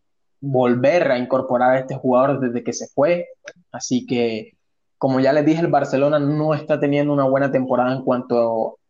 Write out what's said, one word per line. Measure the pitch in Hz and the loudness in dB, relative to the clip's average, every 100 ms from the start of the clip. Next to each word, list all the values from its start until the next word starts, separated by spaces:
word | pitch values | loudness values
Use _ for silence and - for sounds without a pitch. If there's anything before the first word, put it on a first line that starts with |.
| _ _ _ _ | _ _ _ _
volver | 139 127 123 120 135 175 143 | -2 2 2 2 2 2 2
a | 123 | 0
incorporar | 127 131 - 123 123 | 0 -2 0 0 2
a | 131 | 2
este | 131 139 | -2 -4
jugador | 131 123 139 127 | 0 2 2 0
desde | 127 120 | -2 -4
que | 120 | -6
se | 117 113 | -8 -6
fue, | - 147 175 175 - - - _ | 0 0 0 -4 -14 -20 -20 _
así | 120 - 123 123 | -14 -4 -4 -2
que, | 123 117 110 110 _ _ _ _ - | -2 -2 -4 -10 _ _ _ _ -6
como | 139 131 | -2 0
ya | 135 | 2
les | 151 147 | 2 2
dije, | 160 | 2
el | 170 | 2
Barcelona | 147 139 135 143 151 | 0 0 0 2 2
no | 143 151 156 | 0 0 0
está | 147 151 147 | -2 -2 -2
teniendo | 143 143 147 | 0 0 0
una | 143 | 0
buena | 131 135 139 | 2 2 0
temporada | 131 127 123 123 | -2 0 0 0
en | 127 | -2
cuanto, | 131 123 123 120 117 113 - - _ | -2 -4 0 0 0 -2 -4 -8 _